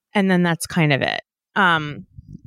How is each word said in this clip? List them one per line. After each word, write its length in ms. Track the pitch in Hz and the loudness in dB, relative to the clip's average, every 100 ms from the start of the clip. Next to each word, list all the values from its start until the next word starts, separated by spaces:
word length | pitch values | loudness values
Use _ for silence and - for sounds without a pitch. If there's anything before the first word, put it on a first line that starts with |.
| _ 208 | _ 0
And 160 | 190 | 2
then 100 | 180 | 2
that's 240 | 175 160 - | 2 -2 -4
kind 260 | 180 151 | 0 2
of 120 | 131 | 2
it. 180 | - 50 - _ _ 196 | -2 -6 -10 _ _ 0
Um, 520 | 185 160 147 143 185 - - - | 2 2 -2 -12 -16 -20 -20 -20